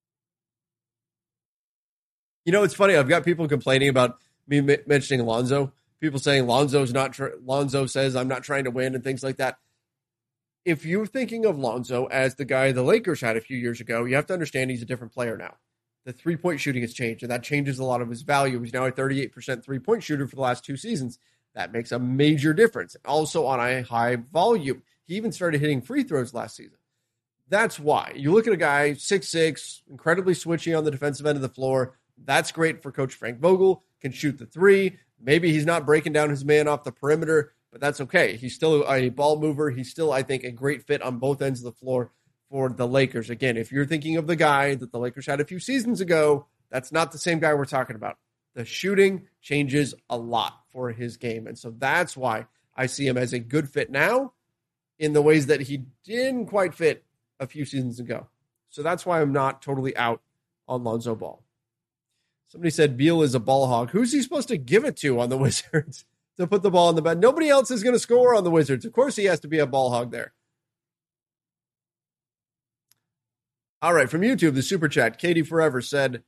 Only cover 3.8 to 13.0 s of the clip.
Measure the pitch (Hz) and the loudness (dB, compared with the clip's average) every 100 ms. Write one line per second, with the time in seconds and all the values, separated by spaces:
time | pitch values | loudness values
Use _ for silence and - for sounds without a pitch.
3.8 | 139 131 123 - _ _ - 143 139 143 | 4 4 2 0 _ _ -2 0 4 2
4.8 | 143 143 127 131 113 113 123 139 135 - | 2 0 2 -2 0 0 0 0 -2 -8
5.8 | _ _ 156 139 147 139 120 120 143 143 | _ _ -6 -2 2 2 4 4 4 2
6.8 | 131 127 135 131 131 78 127 139 139 139 | 2 0 -2 -4 -10 -10 -4 -2 0 -2
7.8 | 135 135 135 127 127 127 120 139 131 123 | -2 -2 -2 -2 -4 -6 -4 -4 -2 -2
8.8 | 131 131 135 135 135 131 131 - _ _ | -4 -4 -6 -6 -6 -4 -4 -6 _ _
9.8 | _ _ _ _ _ _ _ _ 180 160 | _ _ _ _ _ _ _ _ -4 -4
10.8 | 156 190 214 262 254 226 220 151 131 117 | -2 -4 -2 -6 -6 -2 0 0 -2 -4
11.8 | 123 123 127 135 131 - 131 135 135 127 | -4 -4 -2 0 -2 -2 -4 0 2 2
12.8 | 127 226 | 2 2